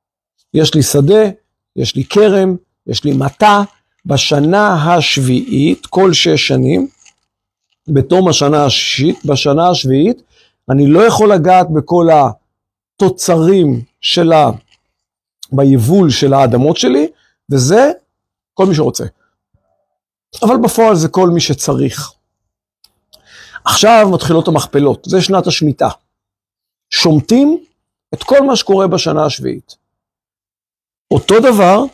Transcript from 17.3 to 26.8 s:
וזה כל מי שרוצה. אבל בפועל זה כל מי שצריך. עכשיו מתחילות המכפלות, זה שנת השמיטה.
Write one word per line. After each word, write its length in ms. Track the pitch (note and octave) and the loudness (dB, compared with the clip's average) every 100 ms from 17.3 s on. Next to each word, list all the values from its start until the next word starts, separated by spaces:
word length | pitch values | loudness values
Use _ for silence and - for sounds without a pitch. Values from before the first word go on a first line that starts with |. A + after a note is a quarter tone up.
| _ - | _ -4
וזה 400 | C#3 B2+ G#3 C#4 F4 _ _ _ _ _ | -2 0 2 2 -2 _ _ _ _ _
כל 120 | - F#3+ | -2 0
מי 100 | D#3 | 0
שרוצה. 300 | C3 - - - _ _ _ _ _ _ _ _ _ _ _ - | -2 -4 -12 -16 _ _ _ _ _ _ _ _ _ _ _ -4
אבל 140 | A3 B3+ | -2 0
בפועל 380 | A#3 - A3+ F3+ | 0 2 2 2
זה 120 | D#3 | 0
כל 220 | F#3+ F3+ | 0 0
מי 100 | E3+ | 0
שצריך. 760 | - - - C3 C#3 - - _ _ _ _ _ _ _ _ _ _ _ _ - - - - | -2 -4 -4 -4 -4 -6 -16 _ _ _ _ _ _ _ _ _ _ _ _ -20 -20 -10 -4
עכשיו 440 | - G#3 A3+ G3+ | 0 4 4 2
מתחילות 340 | E3+ D3 E3 F3 | 0 -2 -2 0
המכפלות, 580 | D3+ - C#3+ C#3+ - - | -4 -2 -2 0 -2 -4
זה 160 | F3+ | -2
שנת 260 | F3 F#3+ E3+ | 0 -2 -2
השמיטה. 420 | - D3+ C3 A2+ - _ _ _ _ _ _ _ _ | -2 -2 -2 -4 -6 _ _ _ _ _ _ _ _